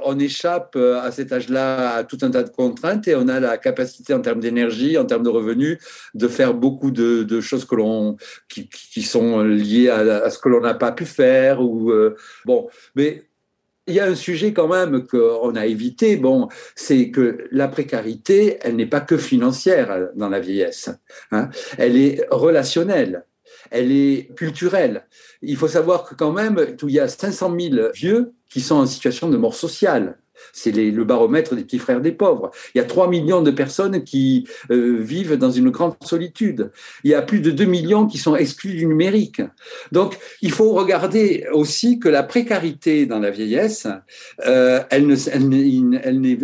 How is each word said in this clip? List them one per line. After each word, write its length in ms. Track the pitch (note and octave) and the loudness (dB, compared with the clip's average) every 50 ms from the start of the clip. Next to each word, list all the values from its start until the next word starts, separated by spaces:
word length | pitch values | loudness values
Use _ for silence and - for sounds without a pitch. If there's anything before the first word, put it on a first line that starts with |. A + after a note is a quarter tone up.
| - | -4
on 120 | C3+ C#3 C#3 | -4 -2 -2
échappe, 540 | C#3+ C#3 C#3 - - F3 F3 F3 F3 - - | -2 -2 -2 -4 -2 -2 -2 -2 -4 -6 -2
euh, 260 | C3+ B2 B2 B2 B2 | 2 2 2 2 0
à 80 | B2+ B2 | -4 -6
cet 220 | A#2 C#3 C3+ B2 | -6 -8 -6 -6
âge-là 640 | C3 B2+ A#2+ A2+ B2+ C3 C3+ C3 C3 B2+ B2+ B2 A#2 | -6 -6 -4 -2 -2 -2 -2 -2 -2 -2 -2 -2 -2
à 80 | A#2 A2+ | -4 -6
tout 140 | - - - | -6 -6 -4
un 80 | C#3 B2+ | -2 0
tas 140 | B2+ B2 A#2+ | 0 0 -2
de 60 | - | -2
contraintes 580 | - - B2+ B2 A2+ - - E3+ G3+ G#3+ G#3+ F#3 | -2 -2 -2 -2 -2 -4 -4 -2 -2 -2 0 0
et 80 | D#3 | 2
on 100 | C3 B2 | 2 2
a 140 | C3 B2+ C3 | 0 0 0
la 180 | C3 A#2+ A2+ - | 0 -2 -2 -2
capacité, 560 | - - - - B2+ B2 - - - - C#3 | -2 -4 -2 -2 -4 -6 -8 -10 -4 -2 -2
en 60 | B2+ | -2
termes 200 | A#2+ A#2+ A#2 A#2 | 0 -2 -4 -2
d'énergie, 560 | A2 A#2 A#2 A#2+ A#2+ A#2 A2 A2 B2+ D3 D#3+ | -4 -2 0 0 0 0 -2 -2 -2 0 2
en 100 | D3+ B2 | 0 0
termes 180 | A#2 A#2+ A#2 A#2+ | 0 0 0 0
de 40 | A#2+ | 0
revenus, 500 | A2 A#2 G#2+ A2 A2+ A#2+ C#3 D#3 E3+ E3 - - - - - - - | 0 0 -2 -2 -2 0 -2 -2 -2 -6 -10 -18 -20 -20 -20 -16 -4
de 140 | G#2+ A#2 A#2+ | -2 -2 -2
faire 260 | - - C3 B2 A#2+ | 0 0 0 0 2
beaucoup 380 | A#2+ B2 C3+ C3+ - C#3+ C#3 | 0 0 -2 0 -2 -4 -4
de, 320 | B2 A#2 A#2 A#2 A#2+ A#2 A2 | 0 0 2 2 2 0 0
de 160 | G#2+ A2+ A2+ | -2 -4 -4
choses 240 | G#2 - - B2 - | -4 -4 -6 -6 -4
que 100 | - B2+ | -2 -2
l'on, 420 | A2+ G#2+ A2 A2 A2 G#2+ G#2+ G#2+ - - - - - _ - | 0 0 0 0 -2 -2 -2 -4 -6 -12 -20 -20 -20 _ -18
qui, 200 | - G#2+ - - | -16 -16 -16 -16
qui 340 | - - - - - A2+ | -20 -20 -20 -12 -10 -8
sont 380 | G#2+ - - A#2+ A#2 A#2 A2+ G#2+ | -6 -2 0 0 2 2 2 2
liées 480 | G#2+ G#2+ G#2 G#2 G#2 G#2 G#2+ A#2+ B2 B2 | 2 2 2 0 0 2 4 4 4 4
à, 100 | A#2 A2 | 4 4
à 320 | G#2+ A2 G#2+ G#2 A2 A2+ | 2 2 2 2 0 -2
ce 80 | - - | -4 -2
que 100 | - C3+ | 2 2
l'on 120 | A#2+ A#2 | 2 4
n'a 140 | A#2 A#2 A2+ | 2 0 -2
pas 180 | - B2 A#2 | -2 -2 -4
pu 120 | A#2 - E3+ | -4 -6 -10
faire 560 | - - - C3 B2+ C3 C3 C3 C3+ C#3 A#2+ | -6 0 2 4 4 4 4 4 4 2 2
ou, 300 | B2+ A#2+ A2+ A2+ A2 A#2 | 0 -2 -2 -2 0 2
euh, 240 | A2+ G#2+ G#2+ G#2+ G#2+ - - - - - - | 4 4 4 2 0 -4 -12 -20 -20 -10 -2
bon. 240 | A#2 B2 A#2 A2+ - - - _ _ _ | 0 0 0 0 -4 -12 -20 _ _ _
Mais 300 | C3+ C#3+ D3+ D3+ D3+ - _ _ _ _ _ _ _ _ _ _ _ _ - | -2 -2 -2 -2 -6 -14 _ _ _ _ _ _ _ _ _ _ _ _ -2
il 60 | E3+ | 0
y 60 | G3 | 0
a 60 | G3+ | 2
un 100 | F#3+ F3+ | 0 0
sujet 360 | - - - F3+ D3+ G3 G#3+ | -2 -4 -6 -4 -2 -2 0
quand 140 | G#3+ F3+ D#3+ | 0 0 2
même 400 | D#3 F3+ F#3 F#3 E3 C#3 B2 B2+ | 2 2 0 0 0 0 -2 -2
qu'on 480 | - - A#2+ A#2 A2+ A#2 A2+ B2 A#2+ A2+ | 0 2 4 4 4 2 0 -2 -2 -2
a 100 | A2 G#2+ | -2 -2
évité, 520 | A2 A2 G#2+ A#2 B2 A#2+ - A3+ G#3+ G3+ | -2 -2 -2 -4 -6 -2 0 2 2 2
bon, 320 | D#3 B2+ C3 C3+ C3 A#2+ - - - - - _ | 4 2 2 4 2 0 -2 -6 -16 -20 -20 _
c'est 380 | - - - C#3+ B2+ B2 A#2+ | -10 -2 2 2 2 2 2
que 340 | - C3+ B2+ A#2+ G#2+ - - - | 2 2 2 2 0 -4 -8 -4
la 160 | C3 C3+ C#3 C3+ | -2 -2 -2 -2
précarité, 880 | C#3 D#3 C#3 C#3 C#3 A2+ G#2+ A2 A2+ - - - G3 G3+ G#3+ G3+ - - | -2 -6 -6 -4 -6 -6 -6 -6 -10 -6 0 2 4 4 4 2 0 -2
elle 120 | - B2 A#2 | -4 -4 -2
n'est 100 | A2+ A2+ | -2 -2
pas 160 | A2+ D3 C#3+ | -2 -2 -4
que 160 | C#3+ - E3 | 0 0 0
financière 920 | D3 - - C3 B2 A#2+ C3 C3 - - F#3 F#3 D3+ A#2+ G#2 G2 F#2 F#2 F2+ - | 0 2 0 0 2 2 0 -2 0 0 2 2 2 2 0 -2 -4 -4 -6 -6
dans 120 | G2+ G#2 G2 | -6 -4 -4
la 120 | G2 G2 | -4 -4
vieillesse, 500 | F2+ F#2 G2 G2 F#2 E2+ - - - - - - _ _ - - - _ | -4 -4 -2 -2 -2 -2 -4 -8 -12 -12 -14 -14 _ _ -20 -20 -10 _
hein. 200 | A2 G#2+ C3+ C#3 - - - - - C3 | -4 -2 -2 -4 -8 -14 -16 -12 -4 0
Elle 180 | A#2+ B2 A#2+ | 2 2 4
est 300 | C3 C#3 C#3+ C#3 - - - | 4 4 4 2 -2 -2 -2
relationnelle, 920 | C3+ A#2+ C3+ E3 E3 D3 C3 - - D#3+ E3+ G3 G3 D#3 A#2 F#2 F2+ F2 - _ _ _ _ _ - - - _ | 0 2 4 4 4 2 0 0 -2 -2 0 0 0 0 0 -2 -4 -8 -12 _ _ _ _ _ -20 -20 -14 _
elle 220 | A2+ A#2+ B2+ B2+ | -4 -2 0 2
est 420 | C#3 C#3 C#3 C#3 C#3 B2 C3+ - - | 2 2 2 2 0 -2 -4 -10 -10
culturelle. 720 | - E3+ D#3 D3 - F3 F3+ F#3+ F#3+ D#3 B2 G#2 F#2+ - _ _ _ _ - _ _ | -8 -8 -8 -6 -4 -2 0 2 2 2 0 -2 -6 -10 _ _ _ _ -20 _ _
Il 160 | - D3 C#3+ | -8 -8 -4
faut 120 | C3 D#3+ D#3 | -2 -2 0
savoir 340 | - E3+ D#3+ E3+ F3+ F3 | 0 0 2 2 0 0
que 140 | F3 - C#3 | -2 -8 -6
quand 160 | - D#3+ D3+ | -4 -2 -2
même, 260 | E3 G3 A3 A3 G#3 F3 D3 - - - | 0 -2 -2 0 0 0 0 -2 -4 -6
il 80 | D3 C#3+ | -4 -2
y 80 | C3+ D3 | 0 0
a 80 | C#3 | 0
cinq 240 | - - - - G3+ | 0 -2 -6 -6 -6
cent 180 | F#3 - F#3 F3+ | -4 -4 -4 -4
mille 440 | F3 F3 F3 E3 C3+ A#2+ A2+ A2+ - | -4 -4 -4 -2 0 0 0 -2 -4
vieux 380 | - D#3 F3+ G#3+ A#3+ B3 A#3+ - _ _ _ | -4 -2 0 0 0 0 -2 -8 _ _ _
qui 100 | - - | -8 -6
sont 140 | C#3+ - D#3+ | -2 0 2
en 120 | C#3+ C3+ | 2 2
situation 420 | C3 - - - B2+ B2 - E3+ E3 | 0 -2 -4 -4 -4 -4 -2 -2 -2
de 80 | C#3 | 0
mort 180 | A2+ A2+ A2+ - | 0 0 -2 -2
sociale. 640 | - - D#3+ - - G3+ F#3 D3 A#2 G2+ F2 E2+ - _ _ _ _ - - | -6 -8 -8 -2 -2 0 0 2 0 -2 -4 -8 -14 _ _ _ _ -20 -20
C'est 180 | - - - A2+ | -20 -6 -6 -2
les, 200 | G#2 A2 A2 G#2+ | 0 0 0 0
le 140 | G#2 A2+ A#2+ | 0 0 0
baromètre 500 | G#2+ B2+ A#2 A#2 A2+ C3+ D#3+ D#3 - C3 | 0 2 2 2 2 2 0 0 -2 -4
des 80 | A2+ | -6
petits 160 | G2 - - B2 | -6 -6 -8 -6
frères 240 | - - B2 B2 | -2 -2 -2 -2
des 100 | C#3 E3 | -2 -4
pauvres. 380 | E3 - G#3 F#3 D3+ G#2+ G2 - - - - - - | -2 0 0 0 2 0 -4 -10 -12 -16 -18 -4 -2
Il 40 | - | -2
y 20 | |
a 20 | - | -2
trois 240 | - - F3+ F#3 F3+ | 0 0 0 2 2
millions 320 | F3 E3+ D3 D#3 F#3 F3+ | 0 0 0 0 2 2
de 100 | D#3+ D3 | 2 2
personnes 540 | C#3 C#3+ C3+ C#3 - - G3 F#3+ G3 E3+ C3 | 2 0 -2 -2 -2 -2 -2 -2 -2 -4 -6
qui, 420 | - - C3+ C3+ C3 C3 B2 B2+ - - - - - | -4 -2 0 2 2 2 0 0 -4 -12 -16 -4 -2
euh, 280 | A#2+ B2 A#2+ B2 A#2+ A2+ | 0 2 2 2 0 -2
vivent 360 | A2 G#2+ D3 F3+ G3 D#3+ D3+ | -2 -4 -6 -6 -2 -2 0
dans 140 | B2+ B2+ B2+ | 0 0 0
une 200 | B2 B2+ B2+ B2+ | 2 2 2 2
grande 240 | B2 - F3 E3+ E3+ - - | 2 0 -2 -2 -4 -6 -6
solitude. 680 | - E3+ E3 E3+ E3+ - - A3+ G3 C#3+ A2 G#2 - - - - - - - - | -4 -4 -4 -4 -6 -4 -2 -2 -2 -2 -4 -6 -8 -10 -16 -20 -20 -14 -2 2
Il 60 | C#3 | 2
y 40 | D3+ | 2
a 80 | F#3+ | 2
plus 180 | - - G#3+ F#3+ | 2 0 0 0
de 100 | D3 D#3+ | 2 0
deux 140 | D3 C#3 G#3 | 2 2 2
millions 420 | F#3+ F3+ F3 D#3 E3+ G#3 G#3+ G#3+ | 2 2 0 0 2 2 2 2
qui 120 | G#3+ - C#3 | 2 -2 -2
sont 180 | - D#3+ D3+ | 0 0 2
exclus 380 | E3+ E3 - - - - G3 F#3 | 2 0 -2 -4 -8 -10 -8 -4
du 120 | D#3+ E3 | -2 0
numérique. 540 | D#3+ D#3 D#3 F3 F#3+ G3 A3 G3 - - - G2+ - - _ - - - - - - | 0 2 2 2 2 2 0 0 -2 -4 -8 -8 -8 -12 _ -20 -20 -20 -20 -10 0
Donc, 260 | C#3+ F3 G3 G3 - - - - - - | 0 0 2 0 -4 -10 -16 -20 -10 -6
il 100 | - E3+ | -4 -2
faut 200 | - - A3 A3 | 2 4 4 4
regarder 720 | G#3 F#3+ F#3+ F#3 F#3+ E3 F3+ F#3 - A3 G#3+ G3 D#3 - - - | 4 2 2 2 0 0 0 0 2 2 2 2 2 -2 -2 0
aussi 460 | D3+ D3+ D3+ D3 - - - A#3+ A#3+ A#3 | 0 0 2 0 -2 0 2 2 2 2
que 120 | - E3+ | 2 2
la 120 | D3 C#3 | 2 2
précarité 840 | C#3 - - A#3+ A#3 A#3 G#3+ F#3 E3 E3 C#3 - - E3 D#3 D3+ C#3+ | 0 0 0 -2 0 0 -2 -2 -2 -4 -6 -4 -2 0 2 2 2
dans 120 | A#2+ A2+ G#2+ | 0 -2 -2
la 120 | G#2 G2+ | -2 -2
vieillesse, 560 | G2 G#2 A2 G#2+ A2+ D3 G#3 G#3+ G#3+ - - A2 G2 F#2 - _ - - - - - - - | -4 -4 -4 -2 0 0 0 -2 -4 -6 -8 -10 -10 -10 -16 _ -20 -20 -20 -20 -14 -4 0
euh, 360 | B2+ B2+ B2+ B2+ B2+ B2+ C3 C3+ - | 2 4 4 4 4 2 0 0 0
elle 160 | C3 C#3+ C#3+ | 2 2 4
ne, 100 | D3 C#3 C3+ - - | 4 2 2 0 -2
elle 160 | C3+ C#3 C3+ C3+ | 0 0 2 2
ne, 500 | C3 C3+ C#3 C#3 B2+ B2+ B2+ B2 B2+ C3 | 2 2 4 2 2 2 2 2 2 0
elle 180 | - C3 C3 C3+ | 0 -2 -2 0
n'est, 180 | C3 B2+ B2 A2+ | 2 0 0 0